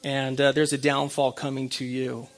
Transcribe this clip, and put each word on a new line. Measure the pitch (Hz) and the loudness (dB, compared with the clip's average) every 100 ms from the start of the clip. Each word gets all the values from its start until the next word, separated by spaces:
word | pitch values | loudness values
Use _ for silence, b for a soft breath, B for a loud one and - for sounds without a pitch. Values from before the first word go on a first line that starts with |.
And, | 151 135 135 131 | -2 -2 -2 4
uh, | 139 | 4
there's | 135 151 | 4 2
a | 139 | 2
downfall | 143 139 143 - 135 | 2 2 0 0 0
coming | - 143 135 131 | 0 -6 -4 -6
to | - 127 | -6 -4
you. | 127 127 120 120 | -4 -4 -6 -12